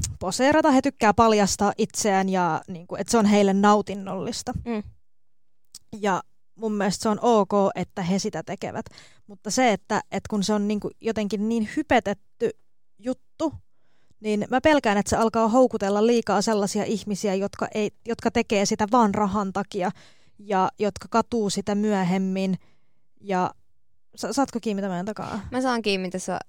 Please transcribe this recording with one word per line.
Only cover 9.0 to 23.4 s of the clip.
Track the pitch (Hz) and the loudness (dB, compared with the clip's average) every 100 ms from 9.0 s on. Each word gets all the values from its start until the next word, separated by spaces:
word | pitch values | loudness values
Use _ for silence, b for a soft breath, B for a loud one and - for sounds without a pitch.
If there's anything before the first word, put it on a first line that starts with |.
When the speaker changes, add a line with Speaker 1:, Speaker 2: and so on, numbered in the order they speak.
| B B - | B B -20
Speaker 1:
Mutta | 202 214 | -16 -6
se, | 240 254 | 0 2
että, | 190 - 208 - | 2 -2 -4 -4
että | 196 - | -8 -6
kun | 214 | -4
se | 190 | 0
on, | 214 202 | 0 0
niinku, | 214 - - | -4 -6 -8
jotenkin | 226 220 208 202 214 | -6 -4 -4 -2 -2
niin | 233 214 - | -2 -2 -4
hypetetty | 311 262 - 202 _ - 233 - _ - - - | 0 2 2 -4 _ -6 -4 -4 _ -20 -20 -12
juttu, | 220 262 - - 311 - - - - - - - | -8 -8 -10 -6 -6 -6 -16 -20 -20 -20 -20 -10
niin | 214 208 - | -4 -2 0
mä | 247 | 2
pelkään, | 311 294 233 202 | 4 4 4 2
että | 196 | 2
se | 160 | 2
alkaa | 226 226 226 | 2 2 4
houkutella | 240 254 233 196 208 226 | 6 4 4 0 2 4
liikaa | 240 220 196 | 2 2 0
sellaisia | 208 220 196 214 | 2 0 0 -2
ihmisiä, | - 220 - 202 208 190 | -2 -4 -4 -4 -2 -2
jotka | 196 - - | -4 -4 -6
ei, | 220 208 - - | -4 -6 -6 -8
jotka | 226 233 | -4 -2
tekee | 240 226 202 202 | 0 0 0 0
sitä | 220 208 | 0 2
vaan | 247 220 202 | 4 4 2
rahan | 208 202 196 | 0 -2 -4
takia | 196 196 208 180 - b b b - | -4 -6 -4 -4 -6 b b b -16
ja | 208 196 - - | -4 0 0 0
jotka | 208 - - | -4 -4 -2
katuu | 233 220 240 202 | -2 0 0 -2
sitä | 196 - 202 | -2 -2 -2
myöhemmin. | 214 202 180 190 190 190 190 185 - _ - - - - | 0 0 0 0 -2 -2 -2 -4 -6 _ -20 -20 -20 -16
Ja | 202 185 | -6 -2